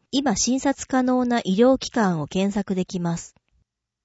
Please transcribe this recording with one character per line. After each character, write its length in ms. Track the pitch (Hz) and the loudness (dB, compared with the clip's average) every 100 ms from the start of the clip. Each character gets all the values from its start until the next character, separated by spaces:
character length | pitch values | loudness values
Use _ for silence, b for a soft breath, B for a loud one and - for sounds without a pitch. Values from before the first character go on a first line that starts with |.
| - | -6
今 260 | 269 277 190 | -2 -2 0
診 240 | - 262 | 0 0
察 260 | 285 269 - | 0 -4 -2
可 160 | 262 | 0
能 220 | 254 254 | 2 0
な 160 | 247 240 | 0 -2
医 120 | - 190 | 0 4
療 220 | 247 262 | 4 4
機 120 | - | 0
関 300 | 247 196 165 | 0 0 0
を 60 | 147 | -4
検 260 | 185 196 | -2 -2
索 220 | 202 - | -2 -4
で 100 | 185 | -4
き 160 | 180 185 | -4 -4
ま 160 | 170 170 | -4 -4
す。 180 | - _ _ _ _ _ _ _ | -8 _ _ _ _ _ _ _